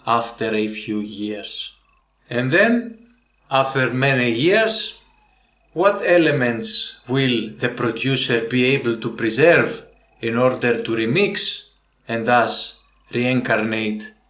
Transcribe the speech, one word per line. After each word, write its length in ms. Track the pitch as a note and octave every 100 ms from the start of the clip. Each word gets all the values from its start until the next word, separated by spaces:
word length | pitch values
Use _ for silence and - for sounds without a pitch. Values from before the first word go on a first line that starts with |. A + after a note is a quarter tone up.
| -
after 480 | A#2 A#2 - A2 G#2+
a 120 | G#2+
few 340 | G#2+ - G#2+
years. 720 | G#2 G2+ G#2 G#2 G2+ - - - _ _ _ _ -
And 180 | A#2+ C3
then, 460 | F3 A3+ A#3 - - - _ _ _ -
after 400 | C3+ C3+ C3+ B2
many 400 | B2+ C#3 C3 B2
years, 680 | A2+ E3 G#3+ A3 G#3+ - - _ _ _ _ _ _ _
what 280 | D3+ G3 G3+
elements 920 | G3 F3 D#3 B2+ B2 A2+ G#2+ - - - -
will 440 | C3+ C3 A#2+ G#2+ -
the 120 | B2
producer 760 | - A#2 A2+ C3 C3 - A#2+ A2+
be 180 | B2+ B2+
able 320 | C3+ A#2+ A2+
to 140 | A#2+
preserve 760 | A2 A2 G#2+ E3 D3+ A2+ - - _ _ _
in 160 | A#2 A#2
order 460 | B2+ B2 B2 A2+
to 100 | A2+
remix 720 | A2 A2+ E3+ G3+ - - - - _ _ _ -
and 180 | A#2 A2+
thus 540 | B2 A2+ - - - _ _ _
reincarnate 1000 | A#2+ B2 B2+ A#2+ A2 A2 A2 G#2+ G#2+ - - _